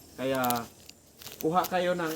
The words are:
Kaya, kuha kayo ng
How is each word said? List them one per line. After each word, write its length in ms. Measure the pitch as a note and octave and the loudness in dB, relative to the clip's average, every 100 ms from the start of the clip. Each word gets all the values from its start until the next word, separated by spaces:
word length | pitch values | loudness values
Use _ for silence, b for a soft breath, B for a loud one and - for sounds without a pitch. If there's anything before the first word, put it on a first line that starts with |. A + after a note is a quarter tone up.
| - - | -16 -4
Kaya, 240 | C3 C3 B2 A#2+ A2+ - - - - - - - | 0 2 2 0 -4 -16 -20 -20 -20 -18 -16 -4
kuha 240 | D#3 F3+ E3 | 0 2 2
kayo 240 | F3+ F3+ F3+ | 2 0 0
ng 160 | D#3+ | -2